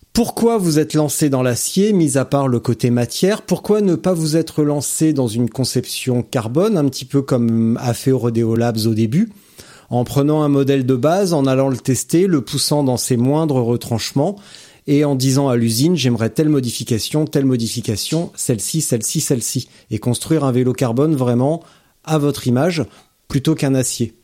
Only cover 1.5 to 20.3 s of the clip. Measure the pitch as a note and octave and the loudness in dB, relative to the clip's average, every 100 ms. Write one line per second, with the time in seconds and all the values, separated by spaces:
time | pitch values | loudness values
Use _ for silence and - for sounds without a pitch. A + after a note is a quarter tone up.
1.5 | A#2 - - G#3 G3 D#3 C3 B2+ C#3 C3+ | -2 -2 0 2 4 2 0 0 0 2
2.5 | A#2+ - A2+ B2 A#2+ A#2+ - F#3 G#3 - | 0 0 0 0 0 0 0 0 0 -2
3.5 | F3+ - G#3+ G3+ D#3+ F#3 F3 D#3 D#3+ D#3+ | -4 0 2 2 0 0 -2 0 0 -2
4.5 | - D3 D3 C3+ - D#3+ D3+ B2 A2+ A#2+ | -2 0 -2 -4 0 0 2 0 0 -2
5.5 | - B2 B2+ B2 - C3 B2 A#2 C3 A2 | -2 -2 -2 -4 -6 -2 -2 -2 -4 -2
6.5 | C3+ G#3 F#3+ C#3+ - C3 C#3 C3+ B2+ A#2 | 0 0 2 0 -2 -2 -2 0 0 2
7.5 | A2+ A2+ A#2 B2+ A2+ - C3 A#2+ A#2 A2+ | 2 2 0 -2 -2 0 0 0 0 0
8.5 | A2 A#2+ A2 A2 A2 A2 D3 A3 - _ | 2 0 0 0 0 2 2 0 -4 _
9.5 | - - - _ A#2+ A#2 C#3+ C#3+ D#3 D3+ | -20 -20 -20 _ -2 0 0 2 2 2
10.5 | C#3 C3+ C#3 B2+ C3 D3+ F3+ G3 E3 C3+ | 2 2 2 2 0 2 2 2 2 2
11.5 | C3 C3+ B2+ - B2 - E3 G3 D#3 A2+ | 2 0 -2 -2 -2 0 2 2 0 -2
12.5 | C#3+ - D3 C3+ A#2+ - B2 B2+ D3 D#3+ | -4 0 0 0 0 0 0 2 2 0
13.5 | C3 A#2 A#2+ - A2+ - C#3 D#3 G3+ - | 0 0 -2 -2 -6 -2 -2 -2 -4 -14
14.5 | - - - - C#3+ D3 C3+ C3 C3 C#3 | -20 -20 -16 0 2 2 0 2 2 2
15.5 | B2 A#2 A2+ D#3 F3 B2+ A#2 A2+ - D#3 | 2 0 2 2 2 2 0 0 0 2
16.5 | D3 B2 - A#2 A2 - D3+ D3+ D3 C3+ | 2 -2 -6 -4 -4 -2 -2 -2 0 0
17.5 | B2+ A2+ A#2+ A2+ G#2 - D#3 F3 - - | 0 -2 -4 -4 -4 -2 -4 -4 -8 -4
18.5 | A2+ - D#3+ - A#2+ - D#3+ - B2+ - | -4 -2 -4 -2 -2 -2 -4 -2 -2 -2
19.5 | B2+ - - _ A2 B2 A#2+ - | -6 -8 -16 _ -6 -2 -4 0